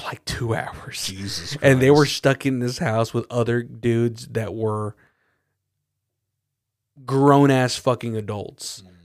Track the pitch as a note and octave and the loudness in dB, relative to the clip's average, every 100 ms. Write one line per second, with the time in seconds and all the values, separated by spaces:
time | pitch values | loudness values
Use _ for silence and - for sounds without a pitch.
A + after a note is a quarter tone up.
0 | - - - - A#2 G#2 - - - - | -12 -12 -10 -6 -4 -4 -6 -12 -14 -10
1 | - F#2+ G2 - - C#3 C#3 C3 B2+ D3 | -10 -8 -8 -8 -8 0 4 6 6 6
2 | C#3+ - C#3 C3+ C#3 C3 A#2+ B2 D#3 A2 | 4 2 0 0 -2 -2 -4 -4 -2 0
3 | A2+ A#2+ - A#2+ A#2 A#2+ A#2+ A#2+ A#2+ A#2 | -2 -4 -4 -2 0 0 -4 -4 0 2
4 | A#2+ A#2 - A2 G#2+ A2+ A2 G#2+ G#2 - | 0 -2 -8 -6 -6 -4 -4 -2 -6 -10
5 | _ _ _ _ _ _ _ _ _ _ | _ _ _ _ _ _ _ _ _ _
6 | _ _ _ _ _ _ _ _ _ _ | _ _ _ _ _ _ _ _ _ _
7 | B2+ C3+ C#3+ C#3+ C#3+ C3 B2+ - - A#2+ | -4 2 6 6 6 4 2 -2 -2 -2
8 | A#2+ A2 G#2 G#2 - - - - F#2+ F2+ | -4 -6 -6 -8 -10 -14 -16 -16 -20 _